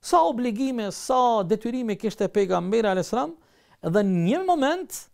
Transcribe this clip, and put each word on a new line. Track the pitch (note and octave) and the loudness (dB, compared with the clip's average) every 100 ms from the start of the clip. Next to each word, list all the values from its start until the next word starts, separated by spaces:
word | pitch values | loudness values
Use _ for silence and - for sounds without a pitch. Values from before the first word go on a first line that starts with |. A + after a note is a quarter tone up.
| - | 4
Sa | F4 | 4
obligime, | E4 A#3+ B3 G#3+ C4+ B3 G#3 | 4 0 -2 -2 -4 -2 -6
sa | - - C4 B3 A3+ | -8 0 2 4 2
detyrime | F3 G#3+ A#3 B3+ A#3 G3 | 0 -2 -2 -4 -4 -4
kishte | A3 - G3 | -4 -2 -2
pejgamberi | G#3 G3 F3+ F3+ A3 A3 | 0 0 0 0 0 2
alayhis | F#3+ E3+ | 0 -2
salam, | A3+ D4 E4 _ _ _ _ | -2 -4 -8 _ _ _ _
dhe | E3 F#3 G3+ | 0 2 2
në | F#3 E3+ | 2 2
një | D4 F#4+ | 0 0
moment | E4+ C4+ F4 F4+ - - | 2 2 -2 -6 -12 -16